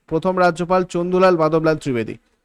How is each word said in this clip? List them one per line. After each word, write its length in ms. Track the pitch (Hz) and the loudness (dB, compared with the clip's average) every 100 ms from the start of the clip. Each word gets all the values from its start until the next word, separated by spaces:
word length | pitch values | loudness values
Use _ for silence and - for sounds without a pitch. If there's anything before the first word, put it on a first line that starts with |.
| _ | _
প্রথম 320 | 160 185 185 | -4 -2 2
রাজ্যপাল 440 | 180 170 170 185 | 0 0 -2 0
চন্দুলাল 540 | 180 175 175 185 185 170 | 0 -4 -2 2 2 4
মাধবলাল 400 | 156 160 160 156 | 2 2 0 -2
ত্রিবেদী, 380 | 143 120 107 101 _ _ | -4 -4 -6 -10 _ _